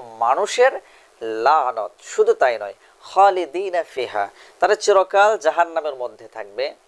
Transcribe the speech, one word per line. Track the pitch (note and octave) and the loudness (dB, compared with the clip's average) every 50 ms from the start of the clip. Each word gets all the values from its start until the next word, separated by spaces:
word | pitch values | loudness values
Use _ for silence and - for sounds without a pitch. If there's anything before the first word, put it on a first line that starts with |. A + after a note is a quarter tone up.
| B2+ A#2 A2+ A2+ | -4 -10 -6 -2
মানুষের | A#2 A#2+ C#3 E3 G#3 G3 - B3 B3 C4+ - F#4+ - _ _ _ _ _ _ _ A#2 | 0 0 0 0 -2 -2 2 2 2 2 2 -2 -10 _ _ _ _ _ _ _ -10
লানত। | A2+ A2 A2 A2+ C3+ D#3 D#3 C3+ B2+ A#2 A2+ G#2 - - _ - | -8 -6 0 2 2 2 2 2 0 -4 -4 -8 -8 -10 _ -20
শুধু | - - - G#3+ A#3+ A3+ | -8 -2 0 2 2 2
তাই | - D3+ B2+ A#2 G#2 | 2 0 0 0 -2
নয়, | G#2 G2 G2 - _ _ _ _ - | -8 -10 -12 -16 _ _ _ _ -20
খালিদিনা | - - F#3 G3 G3+ F#3 F3+ F3 C#3+ D3+ F3+ G3+ F#3+ F3 F3 D3+ | -4 2 4 4 4 4 2 -4 -6 -6 -8 -6 -4 -4 -4 -6
ফিহা, | - - C#3 A#2+ G#2+ - G#2 G2+ F#2+ - - - - _ _ | -6 -8 -8 -8 -6 -4 -6 -6 -6 -8 -16 -20 -20 _ _
তারা | F3 F3+ G#3+ | 0 0 0
চিরকাল | G#3+ - G#3 G3+ F#3+ F#3 - - G3 G3+ G#3+ A3 G3 | 2 2 4 4 4 2 2 4 4 4 4 2 2
জাহান্নামের | - D#3 D3+ E3 E3+ E3 E3 D#3+ D3+ D3+ C3+ | 0 0 2 2 0 0 -2 -4 -6 -6 -6
মধ্যে | B2+ B2 A#2 A2 G#2+ A#2 A2 | -6 -10 -10 -10 -14 -20 -18
থাকবে। | - A2+ G2+ G2+ G2+ A2+ C3+ D3+ - _ _ | -16 -14 -14 -12 -8 -8 -8 -8 -8 _ _